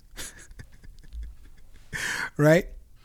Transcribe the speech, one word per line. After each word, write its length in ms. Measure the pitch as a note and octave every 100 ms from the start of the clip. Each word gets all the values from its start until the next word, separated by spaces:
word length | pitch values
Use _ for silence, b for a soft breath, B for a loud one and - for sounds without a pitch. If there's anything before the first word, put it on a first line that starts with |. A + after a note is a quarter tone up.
| - -
<laughs> 80 | B B B - - - - - - - - - - - - - - B B B B -
Right? 300 | D3 E3+ - - - -